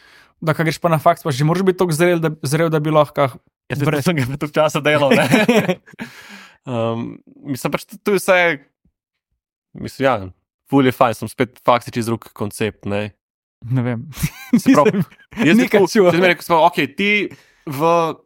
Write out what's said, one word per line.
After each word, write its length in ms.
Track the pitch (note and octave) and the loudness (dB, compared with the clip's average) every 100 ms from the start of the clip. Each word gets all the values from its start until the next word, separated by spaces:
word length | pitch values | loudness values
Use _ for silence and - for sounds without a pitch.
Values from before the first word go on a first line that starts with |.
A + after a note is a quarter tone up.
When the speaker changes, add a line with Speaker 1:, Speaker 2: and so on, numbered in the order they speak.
| _ _ _ _ | _ _ _ _
Speaker 1:
da 180 | D#3+ | -4
ko 80 | D3 | -2
greš 160 | D#3+ - | -2 -2
pa 120 | E3+ | -2
na 80 | D#3 | 2
faks, 240 | F3 E3 | 2 0
pa 100 | E3 | -4
že 100 | B2+ | -2
moraš 200 | D3+ F3 | 0 0
biti 140 | F#3+ F3+ | 0 0
toliko 140 | F3+ | -2
zrel, 260 | D3+ F3 E3+ | 0 2 2
da, 100 | D#3+ D#3 | -2 -6
zrel, 300 | C3 D#3 E3 | -4 -2 0
da 80 | D#3+ | 0
bi 100 | D3+ | 0
lahko 380 | D3+ D3 - C3+ - _ _ _ | 0 0 0 -2 -4 _ _ _
Speaker 2:
Ja, 60 | D3 | -4
saj 100 | C#3+ | -2
Speaker 1:
brez 140 | D3+ | 0
Speaker 2:
sem 100 | F3+ | -2
ga 120 | D#3+ B2 | -2 -2
toliko 220 | C#3 D3+ | -6 -4
časa 260 | D#3+ D3+ D#3 | 0 0 0
delal, 300 | C#3+ D3+ G3 | 0 2 2
ne. 140 | A#3 C3 | 2 2
Speaker 1:
<laughs> 640 | G#3+ G#3 A3+ - F3+ _ - - - - G3+ - _ | 2 2 2 0 -4 _ -18 -16 -18 -20 -20 -20 _
Speaker 2:
Ehm, 560 | C#3 A#2+ A#2 A2+ A#1 - - - | -10 -6 -4 -6 -8 -14 -20 -18
mislim, 280 | C#3+ B2+ D#3 | -10 -8 -6
pač 140 | - - | -6 -8
to, 120 | G3+ | -10
to 140 | - | -2
je 80 | F#3+ | -2
vse, 180 | - F#3 F3 D3 - _ _ _ _ _ _ _ _ _ _ - | 2 2 2 -2 -8 _ _ _ _ _ _ _ _ _ _ -16
mislim, 280 | A2 - | -14 -2
ja, 100 | C3+ A2+ F#2 - _ _ _ | 0 0 -4 -16 _ _ _
ful 120 | C#3 | 2
je 80 | B2+ | 2
fajn, 220 | - B2 A2 | 2 0 0
sem 120 | A2 | -8
spet, 300 | - B2 - | -4 -4 -2
faks 280 | - A#2+ - | 0 0 0
je 60 | |
čisto 180 | B2 A2 | -6 -4
drug 180 | A2+ - | -6 -8
koncept, 540 | - G#2 - G#2+ - G2+ | -10 -10 -6 -6 -6 -6
ne. 240 | G2+ G#2 - _ _ _ _ | -6 -6 -12 _ _ _ _
Speaker 1:
Ne 200 | A2+ B2+ | -6 -4
vem. 220 | A#2+ A#2 D3+ - - - - | -4 -6 -10 -10 -10 -10 -2
Speaker 2:
Se 200 | A#3 C4 | 0 4
pravi, 300 | C#4 G#3+ G3 - - | 4 4 0 -4 -10
Speaker 1:
<laughs> 160 | _ - | _ -2
Speaker 2:
jaz 120 | D3 | 2
bi 100 | G#3+ | 4
Speaker 1:
Nekaj 140 | B3+ G3+ | 4 2
Speaker 2:
tako, 140 | F3+ | 2
Speaker 1:
čuva. 220 | A3+ F3+ | 4 4
Speaker 2:
če 60 | E3 | 4
bi 100 | F#3 | 2
rekel, 140 | E3+ | 0
se 60 | - | 0
pravi, 180 | E3+ E3+ | 2 2
okej, 220 | - C3+ | 2 -4
ti 200 | - G3+ G#3 F#3 - _ _ - | -2 0 0 -4 -10 _ _ -12
v 220 | C3+ E3 E3+ D#3+ - | -4 0 0 0 -6